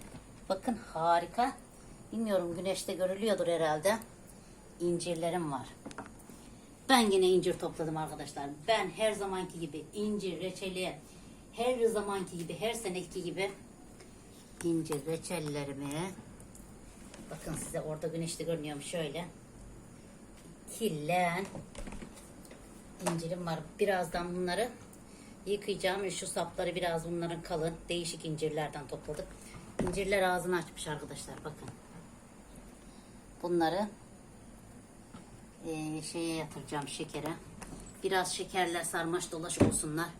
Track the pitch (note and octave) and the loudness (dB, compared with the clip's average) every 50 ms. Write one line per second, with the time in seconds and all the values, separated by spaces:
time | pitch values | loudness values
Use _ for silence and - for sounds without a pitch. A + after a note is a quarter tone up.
0 | - - - - - - - - - - F#3+ F#3 - - A3+ - - - - D#3+ | -10 -12 -14 -14 -14 -16 -16 -12 0 0 0 2 2 0 0 0 -4 -6 -2 4
1 | D#3+ E3+ E3+ E3+ F3 F3 - A#3 B3 C4+ - - - - - - - - - - | 8 8 8 8 8 4 4 4 4 4 4 -4 -12 -18 -18 -18 -16 -16 -16 -16
2 | - - - A3 A3+ G#3+ G3 F3+ F3 E3+ E3 F3+ F3+ F#3+ F#3 - - - F#3 E3 | -12 -6 -2 0 2 6 6 6 6 4 0 0 2 0 0 0 0 -2 0 2
3 | F#3 F#3 F#3+ G3 G#3+ A3 G3 F3 E3+ E3 E3+ D#3+ E3 D3+ D#3 D#3 D#3 D#3+ A3 A3 | 2 2 2 4 4 4 6 6 6 4 6 6 6 6 4 6 6 6 4 4
4 | - - - - - - - - - - - - - - - - E3+ F3 F3 E3 | 2 -8 -14 -16 -16 -18 -18 -18 -18 -18 -18 -18 -18 -16 -6 0 2 2 2 2
5 | - F3+ E3+ D#3+ E3+ E3+ F3 F3+ E3 D3+ C#3 A#2+ - - - - - - - - | 2 0 0 2 2 2 2 2 0 0 -2 -2 -4 -6 -12 -14 -14 -12 -12 -10
6 | - - - - - - - - - - - - - - - - - - C4+ B3 | -12 -12 -14 -16 -16 -16 -16 -16 -16 -18 -18 -18 -18 -20 -20 -8 4 6 8 8
7 | A3+ G3+ F#3+ F#3+ F#3 F3+ F#3 F3 D#3 F3+ D#3+ - F3+ D#3+ - - D#3+ D#3 D#3 D#3 | 8 8 8 8 8 8 8 8 6 4 2 2 0 -4 0 0 0 0 0 0
8 | D#3 D3+ D3+ D3+ C#3 - - - C#3+ C#3+ D3 - - A3+ A3 G#3+ F#3+ F3+ - F#3+ | -2 -2 -4 -6 -8 -8 -6 -6 -6 -6 -6 -4 4 4 6 6 6 0 0 4
9 | A3 G#3+ G3+ F3+ G3+ F#3+ F#3+ F#3 F3 F3+ - E3+ E3 C#3+ D3 D3+ C#3+ - - G#3 | 4 4 4 2 0 0 0 0 -2 -4 -4 -6 -6 -4 -4 -6 -8 -6 -2 0
10 | G#3 G#3+ G#3 F3+ F#3 F#3 E3+ D#3 F#3 F#3 F#3 - G3 F#3 F3+ F#3 F#3 E3 D3 - | 0 2 2 0 0 -2 -2 0 -2 -4 -4 -2 -4 -4 -2 0 -2 -2 -2 -6
11 | - - - - - - - - - - - A3 A#3 B3 B3+ A#3 A#3 A3 G3 G#3 | -12 -16 -16 -16 -16 -16 -16 -18 -18 -12 -2 2 4 4 6 6 6 6 6 4
12 | G3+ G3+ G3 G3 F3+ - F3+ E3+ E3+ E3+ E3+ D3+ G3+ A3+ A3 - - F#3+ F3+ F3+ | 2 2 0 0 0 -2 -4 -6 -4 -4 -4 0 0 0 0 0 -2 -2 -2 -2
13 | E3 - - F#3 E3 F3 D3 F3 G3 G3 - - - - - - - - - - | -4 -4 -6 -4 -4 -2 0 0 0 0 0 -6 -14 -18 -18 -18 -18 -18 -18 -18
14 | - - - - - - - - - - - - - E3+ E3 E3 D#3 D3+ D3+ D3 | -18 -18 -18 -18 -18 -18 -18 -18 -18 -18 -10 -2 2 2 2 2 2 2 0 0
15 | C#3+ D#3+ E3 D#3+ - - F#3 E3 D#3 D3 C#3+ D3 C#3+ C#3 C3+ C#3 C#3+ C#3+ C#3+ D#3 | 0 0 -2 -2 -2 -2 -2 0 0 0 0 0 -2 -2 -4 -4 -4 -2 -2 -2
16 | F3+ F#3+ F#3 - - - - - - - - - - - - - - - - - | -2 -2 -4 -8 -12 -14 -16 -16 -16 -16 -16 -16 -16 -16 -16 -16 -16 -16 -16 -16
17 | - - - - - - D#3 D#3 - E3 D#3 - - - - D#3 C#3 D#3 D3+ D3+ | -16 -14 -14 -14 -10 -10 -10 -8 -4 -4 -4 -4 -4 -2 -4 -2 -2 -2 -4 -2
18 | E3+ D#3 D#3+ E3 E3 D#3+ - - D#3+ E3 E3 D3+ D3 D3+ D3 C#3 - - - E3+ | -2 -2 0 0 -2 -2 -2 -2 0 0 0 0 0 -4 -4 -6 -6 -4 -2 0
19 | D#3 C#3+ C#3 E3 F3 - - - - - - - - - - - - - - - | 0 0 -2 -4 -6 -6 -10 -14 -18 -16 -16 -14 -14 -14 -14 -14 -16 -16 -16 -16
20 | - - - - - - - - - - - - - - - - A3+ G3 E3 D3 | -18 -18 -18 -18 -18 -18 -18 -16 -16 -16 -16 -16 -14 -12 -4 0 2 2 2 2
21 | D3 D#3 F3 F3+ F3+ E3+ E3+ F#3 G3+ - - - - - - - - - - - | 0 2 4 4 4 4 2 0 -2 -4 -6 -10 -12 -10 -10 -8 -8 -8 -8 -8
22 | - - - - - - - - - - - - - - - - - - - - | -10 -10 -12 -16 -16 -16 -16 -16 -16 -16 -16 -16 -16 -16 -16 -16 -16 -16 -10 0
23 | F#3 F3+ E3+ E3 E3 E3 F3+ F3+ F3 E3 D#3+ E3 - - - - G#3 G3 F#3+ F3+ | 2 2 2 2 0 0 -2 0 0 0 0 0 -2 -6 2 4 6 6 6 4
24 | F3 E3+ - F3 F3 F3+ F3 F3+ F3+ F3+ F3 F#3+ A#3 B3 - - - - - - | 4 2 0 -2 0 0 0 0 2 2 4 2 2 2 0 -8 -14 -16 -16 -18
25 | - - - - - - - - - F#3 G3+ G3+ - G#3+ F#3+ D#3+ - F#3 F#3 G3 | -18 -18 -18 -16 -16 -16 -16 -10 -2 0 0 0 2 -2 -2 2 2 2 2 2
26 | G3+ F#3 - - F#3 E3+ - F#3+ E3+ - - - F3+ F3 E3 D#3+ F3 E3+ E3 E3 | 0 -2 -2 -2 -4 -2 0 0 0 0 0 0 0 0 2 2 2 2 2 2
27 | D#3 E3+ F3 E3+ E3+ E3 E3+ D#3+ - - F3+ D#3 D#3 E3+ E3 - - - E3+ F3 | 0 0 -2 0 0 0 -2 -4 -2 -2 0 2 2 0 0 -2 -4 -2 -2 0
28 | E3+ E3 - D#3+ - D#3+ D3+ D3+ D#3 D3+ D3 D3+ D3+ D3 - D3 C#3 - D3+ - | 0 -2 -4 -4 -4 -2 -2 0 0 0 2 0 -2 -2 -4 -6 -6 -6 -8 -8
29 | - - D3+ - - - - - - - - - - - - - F3 F3+ F3 G3 | -6 -6 -6 -6 -6 -8 -10 -14 -14 -14 -14 -14 -14 -12 -2 0 0 2 2 2
30 | G3 F#3+ G#3 G3 F#3+ F3+ F3+ F3 D#3+ F3+ F3+ E3+ D3+ - - - - E3 D3+ C#3+ | 4 6 6 6 6 6 6 4 4 4 2 2 0 -2 -8 -6 -4 -4 -4 -4
31 | D3 - C#3+ - - - C3+ - - D3+ D3 - - A#2+ - - - - - - | -4 -8 -8 -10 -8 -10 -10 -8 -8 -8 -8 -8 -10 -12 -12 -12 -16 -16 -16 -16
32 | - - - - - - - - - - - - - - - - - - - - | -16 -16 -18 -18 -18 -18 -18 -18 -18 -16 -16 -16 -16 -16 -18 -16 -18 -18 -18 -18
33 | - - - - - - - - - F3 F3 E3+ E3 D#3+ E3+ G3 G#3+ G#3 - - | -18 -18 -18 -18 -18 -18 -14 -4 2 4 6 8 8 8 6 4 2 0 -2 -10
34 | - - - - - - - - - - - - - - - - - - - - | -16 -18 -18 -18 -18 -18 -18 -18 -18 -16 -18 -18 -18 -18 -18 -18 -18 -18 -20 -20
35 | - - - F#3 G3 - - - - - - - - E3 D#3+ D#3 D#3 D#3 D#3 D#3 | -18 -16 -16 -16 -16 -16 -18 -18 -18 -18 -16 -10 -6 -4 -4 -2 -2 -2 -2 -2
36 | D#3 - - E3+ E3 E3 E3 D#3+ D3+ D3+ - D3 C3+ - D#3 C#3+ C#3 - - - | -4 -4 -2 -2 0 0 0 -2 -2 -4 -6 -10 -8 -4 -4 -2 -2 -4 -4 -6
37 | D#3 D3+ - D3 D3 D#3 E3 - - - - - - - - - - - - - | -6 -4 -4 -4 -4 -4 -4 -6 -8 -14 -14 -12 -12 -12 -10 -12 -12 -12 -10 -2
38 | - F#3 F#3+ F#3 F3+ - - - F#3 - - - F3+ E3+ E3+ E3+ E3 - - E3 | 0 4 4 4 4 4 0 -2 -4 0 2 4 4 4 2 0 0 0 0 0
39 | E3 E3 E3+ F3+ E3+ - F3 D#3+ E3 E3+ - - - - - - - D#3 D3+ D#3+ | 2 2 2 0 0 -2 -4 -4 -4 -2 6 6 6 6 6 2 0 0 0 0
40 | E3+ - - - | 0 -2 -4 -10